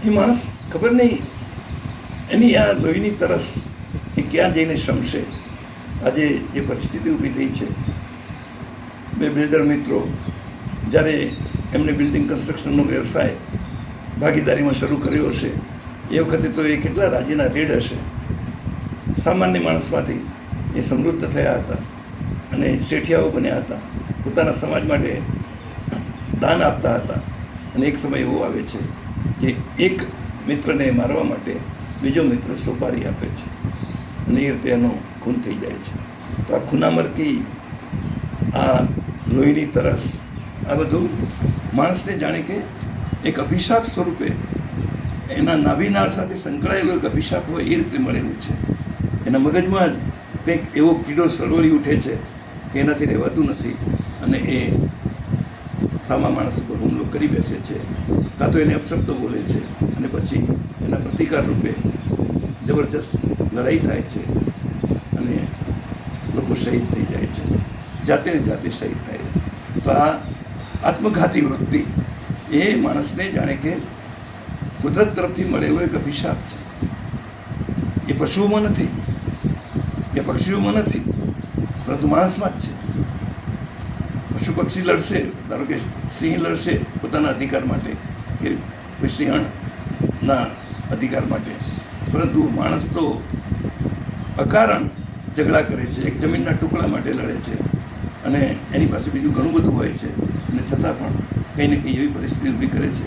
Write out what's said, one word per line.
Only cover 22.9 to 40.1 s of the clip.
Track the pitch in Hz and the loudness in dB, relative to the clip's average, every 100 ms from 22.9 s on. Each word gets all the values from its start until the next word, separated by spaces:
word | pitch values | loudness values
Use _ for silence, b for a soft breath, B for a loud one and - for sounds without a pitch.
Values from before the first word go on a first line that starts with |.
| 156 - 160 - | -2 4 4 4
બન્યા | - - 123 | 2 0 0
હતા, | - 107 - - - - | -2 -8 -8 -8 -6 -4
પોતાના | - - 156 | -2 2 2
સમાજ | - 151 151 151 | 2 0 0 2
માટે | 147 - 127 - - - - - - - - - - - - | 2 2 -2 -2 -4 -6 -10 -12 -8 -6 -4 -6 -8 -4 0
દાન | 135 170 | 2 4
આપતા | 160 123 120 117 | 4 2 2 0
હતા. | - - - - - - - 120 | 0 -4 -4 -8 -10 -10 -6 0
અને | 135 | 0
એક | - | 2
સમય | 143 135 | 0 0
એવો | 127 - | 0 0
આવે | - - | 0 -2
છે | - 104 - - - - - - | -4 -6 -6 -6 -8 -4 -4 0
કે | 131 123 - - | 0 0 -6 2
એક | 185 185 - - - - - | 2 2 -4 -8 -10 -8 -2
મિત્રને | 147 - 143 135 | -2 0 2 4
મારવા | 120 143 143 | 4 2 2
માટે | - - - - - - - - | 0 -2 -4 -6 -8 -10 -10 -4
બીજો | 139 143 | 0 4
મિત્ર | 151 123 - 127 | 4 2 -2 -4
સોપારી | - - 127 120 - | -2 -2 -2 -2 -2
આપે | - - | -4 -4
છે | - - - - - - - - - - | -6 -8 -6 -6 -6 -6 -8 -8 -6 2
અને | 123 | 2
એ | 139 | 4
રીતે | 123 127 | 0 2
એનો | 120 120 - - - | 4 4 2 -6 -8
ખૂન | 113 127 | -2 -2
થઈ | - - | -2 -4
જાય | - - - | -4 -6 -8
છે. | - - - - - - | -8 -10 -12 -8 -6 0
તો | - | 0
આ | |
ખૂનામરકી, | - 147 160 165 160 - 151 123 - - - - - - - - - - - | 2 2 4 4 2 0 0 0 -2 -8 -12 -12 -6 -6 -4 -4 -6 -2 0
આ | 127 135 127 127 - - - - | 2 4 4 4 0 -4 -6 0
લોહીની | 127 143 151 151 | 4 6 6 4
તરસ, | - - - - | 2 4 4 2